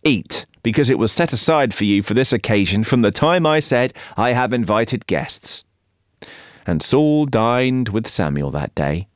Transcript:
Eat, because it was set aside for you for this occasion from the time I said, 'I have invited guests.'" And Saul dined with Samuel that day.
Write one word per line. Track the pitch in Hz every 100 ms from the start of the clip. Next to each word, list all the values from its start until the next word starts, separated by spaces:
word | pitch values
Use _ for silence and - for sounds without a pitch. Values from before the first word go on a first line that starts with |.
| 156
Eat, | 117 - - - _
because | - 110 131
it | 131
was | 107
set | - 170
aside | 113 - 156 131
for | -
you | 107 101
for | 101
this | 110 127
occasion | 117 - 104 95 98 110
from | 123
the | 120
time | - 151 180 160
I | 156
said, | 147 123 127 - - -
'I | 117
have | 123 123
invited | 120 101 104 117 127 -
guests.'" | 82 - - - - _ _ _ _ _ _ - - - - -
And | 82
Saul | - 131 151 151 147
dined | 117 113 123 127 127 120
with | 101 113
Samuel | - 78 71 71
that | 69 71
day. | - 71 80 95